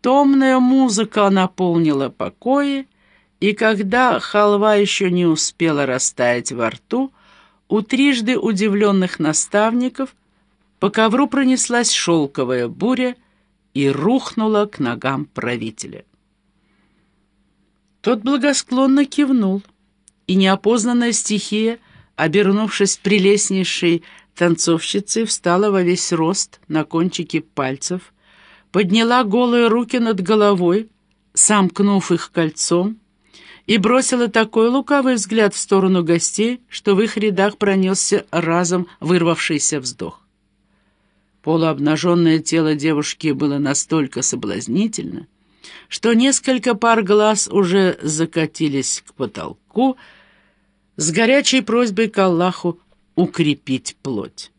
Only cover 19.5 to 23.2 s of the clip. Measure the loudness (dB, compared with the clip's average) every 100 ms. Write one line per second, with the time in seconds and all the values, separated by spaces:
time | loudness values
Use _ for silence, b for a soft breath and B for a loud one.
19.5 | -2 -8 _ _ _ _ _ 0 2 4
20.5 | 2 2 2 2 0 0 -2 -2 -4 -2
21.5 | -2 -2 -4 b b b -4 0 2 2
22.5 | 0 -2 -2 -2 -2 0 2